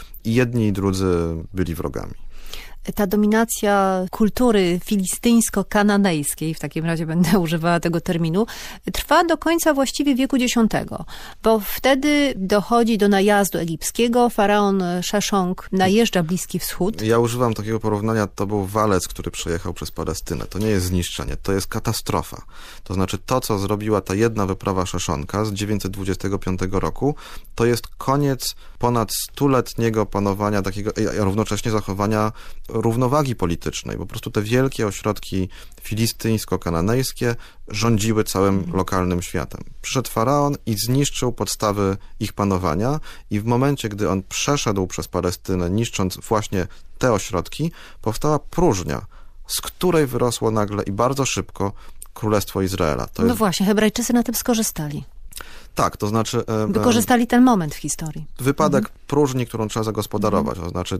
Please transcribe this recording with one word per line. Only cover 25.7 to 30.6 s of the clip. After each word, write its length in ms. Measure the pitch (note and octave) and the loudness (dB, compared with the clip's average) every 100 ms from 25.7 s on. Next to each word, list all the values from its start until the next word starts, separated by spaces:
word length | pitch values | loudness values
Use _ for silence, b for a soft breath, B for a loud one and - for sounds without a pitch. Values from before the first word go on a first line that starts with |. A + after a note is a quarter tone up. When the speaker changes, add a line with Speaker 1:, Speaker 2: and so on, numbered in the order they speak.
| G#2 G2 | -2 -4
Speaker 1:
dwudziestego 480 | G2 F#2+ F2+ G2+ G2 | -6 -4 -4 -2 -4
piątego 400 | - F2+ F#2 F#2+ | -2 -2 0 0
roku, 360 | E2 - C3+ D3+ B B B - | 0 0 -2 -2 B B B 0
to 100 | A#2+ | 2
jest 220 | A#2 - | 2 -4
koniec 680 | - - C#3+ C#3+ C3 - - b b | -6 0 2 2 0 -4 -8 b b
ponad 300 | A#2+ A#2+ G#2 | 0 2 0
stuletniego 920 | - - - C#3+ B2+ - - A#2 A2 G2+ | -4 -6 0 2 2 0 0 0 2 0
panowania 560 | G2+ G2+ G2 G#2 G#2 | 0 0 2 0 0